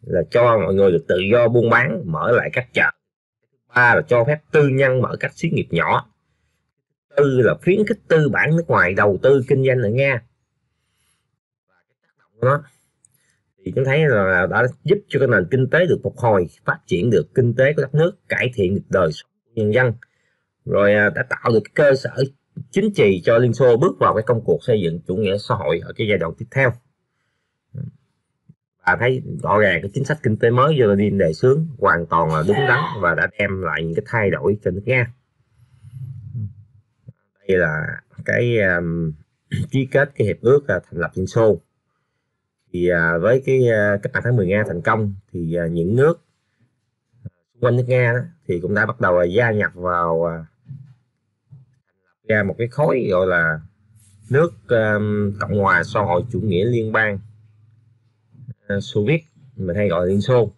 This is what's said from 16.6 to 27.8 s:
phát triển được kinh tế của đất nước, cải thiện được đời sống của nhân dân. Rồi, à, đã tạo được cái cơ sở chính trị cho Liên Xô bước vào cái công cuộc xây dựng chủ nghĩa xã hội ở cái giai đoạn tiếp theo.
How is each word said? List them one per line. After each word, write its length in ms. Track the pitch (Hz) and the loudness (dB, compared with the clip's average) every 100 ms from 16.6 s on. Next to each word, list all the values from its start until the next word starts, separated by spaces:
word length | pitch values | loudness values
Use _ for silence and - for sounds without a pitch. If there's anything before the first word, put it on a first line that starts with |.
| - | -8
phát 140 | 135 _ | -8 _
triển 240 | 87 110 | -2 2
được 260 | 113 - - | 0 0 0
kinh 180 | 120 | 0
tế 200 | 117 135 | 2 0
của 80 | 156 | 0
đất 140 | 135 147 | -2 0
nước, 160 | 170 202 _ | 0 -2 _
cải 220 | 92 117 | -4 -4
thiện 220 | 120 90 95 | -2 -2 -2
được 80 | - | -2
đời 220 | 95 85 | 0 0
sống 180 | 78 - _ _ | -2 -16 _ _
của 60 | - | -4
nhân 180 | 107 | 0
dân. 200 | 110 127 107 - _ _ _ _ _ - | 2 0 -2 -14 _ _ _ _ _ -4
Rồi, 280 | 90 101 | 0 2
à, 160 | 104 104 82 | 4 2 0
đã 80 | - | -6
tạo 220 | - 120 | -6 0
được 60 | 110 | 0
cái 80 | - - | 0 2
cơ 200 | 147 131 | 2 2
sở 280 | - - 135 _ _ - - | -2 -6 -6 _ _ -18 -6
chính 200 | - 214 | -2 -2
trị 280 | 202 107 92 104 | 2 2 2 2
cho 120 | 117 | 2
Liên 160 | 123 | 2
Xô 240 | 113 131 113 | 4 4 4
bước 220 | 170 - | 2 2
vào 140 | 107 | 0
cái 100 | 92 | 0
công 180 | - - | 0 -2
cuộc 200 | - 82 | 0 -2
xây 180 | - 107 | 0 0
dựng 180 | 87 82 - | 0 -6 -6
chủ 80 | 92 | -4
nghĩa 220 | 104 101 | -2 -4
xã 180 | - 120 | -4 -4
hội 240 | - 85 | -2 -4
ở 100 | - - | -6 -8
cái 120 | 110 | -2
giai 100 | 101 | -2
đoạn 160 | 82 80 | -2 -8
tiếp 80 | - | -8
theo. 200 | 135 131 120 _ _ _ _ _ _ _ _ _ - | -2 -2 -2 _ _ _ _ _ _ _ _ _ -14